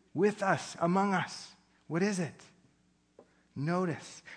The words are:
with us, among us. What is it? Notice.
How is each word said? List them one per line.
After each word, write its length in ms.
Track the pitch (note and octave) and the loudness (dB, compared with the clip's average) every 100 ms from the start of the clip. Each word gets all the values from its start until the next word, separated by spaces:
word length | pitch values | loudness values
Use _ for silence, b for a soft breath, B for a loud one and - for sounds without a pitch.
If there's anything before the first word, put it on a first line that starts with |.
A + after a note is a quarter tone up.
| _ | _
with 280 | C#3+ G#3 G#3 | 0 2 2
us, 360 | G3 E3+ - - | 2 2 -2 -2
among 340 | E3+ G3 G3+ | 2 4 2
us. 360 | F3+ C#3 - - - _ _ - | 2 -2 -8 -16 -20 _ _ -6
What 140 | D#3+ | 0
is 180 | G3+ F#3+ | 0 0
it? 120 | D3+ - - _ _ _ _ _ _ - - _ _ | -4 -8 -20 _ _ _ _ _ _ -20 -20 _ _
Notice. 680 | C3 D3 F3+ F3+ C#3 - - B | -6 0 0 0 -2 -8 -18 B